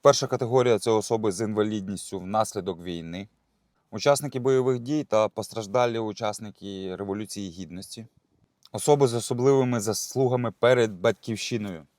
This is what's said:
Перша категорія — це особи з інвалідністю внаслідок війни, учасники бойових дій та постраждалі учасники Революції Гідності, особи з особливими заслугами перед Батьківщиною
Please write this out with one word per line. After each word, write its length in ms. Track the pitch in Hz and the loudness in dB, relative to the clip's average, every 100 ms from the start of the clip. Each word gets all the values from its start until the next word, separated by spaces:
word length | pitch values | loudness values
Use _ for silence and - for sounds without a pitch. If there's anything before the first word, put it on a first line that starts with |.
Перша 240 | 143 139 131 | 6 4 0
категорія — 520 | 127 120 131 123 107 | -2 2 4 4 4
це 120 | - | 4
особи 420 | 110 101 113 107 | 2 2 0 0
з 80 | 92 | 0
інвалідністю 800 | 110 107 107 107 95 95 - 98 | -2 0 0 -2 -6 -10 -8 -10
внаслідок 640 | 92 107 107 104 92 85 | -4 -2 -2 -4 -8 -8
війни, 460 | 87 85 82 87 101 _ _ _ _ _ _ | -8 -8 -8 -12 -14 _ _ _ _ _ _
учасники 480 | 107 143 143 143 131 | -2 2 2 0 -2
бойових 380 | 123 131 127 127 | 2 2 2 -2
дій 260 | 120 151 | -2 -4
та 240 | - 107 107 | 0 2 2
постраждалі 680 | - 101 113 104 117 120 113 | -2 -8 -8 -2 0 2 0
учасники 1000 | 110 98 107 104 107 - 98 98 95 92 | -4 -4 -6 -6 -14 -14 -12 -10 -8 -8
Революції 540 | 98 101 104 104 98 | -6 -6 -6 -8 -10
Гідності, 560 | 85 82 82 - - 113 _ _ _ _ _ _ | -10 -12 -12 -14 -16 -18 _ _ _ _ _ _
особи 340 | 107 - 147 135 | -4 4 6 4
з 80 | |
особливими 680 | 117 - 123 131 135 127 120 | 2 -4 2 4 4 4 0
заслугами 720 | 104 101 - 127 131 127 120 - | -2 -4 -4 0 0 2 -2 2
перед 420 | 120 127 113 95 | 4 6 4 2
Батьківщиною 840 | 110 104 - 107 - 120 104 85 71 | 0 0 -6 -6 -4 -6 -6 -10 -16